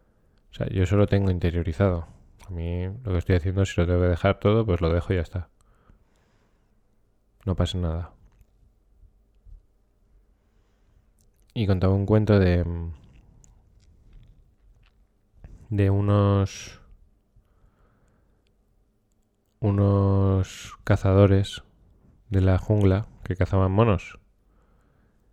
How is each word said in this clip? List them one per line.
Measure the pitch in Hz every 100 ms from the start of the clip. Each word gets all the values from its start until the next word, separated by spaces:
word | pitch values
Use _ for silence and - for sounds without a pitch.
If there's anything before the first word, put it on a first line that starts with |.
| _ _ _ _ _
O |
sea, | - -
yo | 95
eso | 92 104
lo | 101
tengo | 98 98
interiorizado. | 90 87 87 85 82 98 87 82 - - _ -
A |
mí | 87 85 87 92
lo | 110 120
que | 90
estoy | - 90
haciendo, | 92 92 98
si | -
lo | 87
tengo | 87
que | 90
dejar | 87 98 95
todo, | 104 110 110
pues | 87
lo | 82
dejo | 85 -
y | 95
ya |
está. | 80 90 82 _ _ _ _ _ _ _ _ _ _ _ _ _ _ _ _ _ _ _ 101
No | 87
pasa | 87 92
nada. | 85 82 82 - _ _ _ _ _ _ _ _ - _ _ _ - - _ _ _ _ _ _ _ _ _ _ _ _ _ _ _ _ _ _ _
Y | - 98
contaba | 92 92
un | 98 98
cuento | 107 104 101
de, | 92 87 87 85 82 - - - - - - _ _ _ _ _ _ - - - _ _ _ _ _ _ _ _ _ _ - - -
de | 101 98
unos, | 98 101 104 101 101 98 - - - - - _ _ _ _ _ _ _ _ _ _ _ _ _ _ _ _ _ _ _ _ _ _ _ _ _ _
unos | 107 101 101 101 98 98 98 95 95 - - -
cazadores | - 101 98 95 101 98 98 - - _ _ _ _ _ _
de | 95
la | 92 92
jungla | - 107 98 95 110 -
que | - 92
cazaban | 90 95 95
monos. | 98 113 90 - - _ _ _ _ _ _ _ _ _ _ _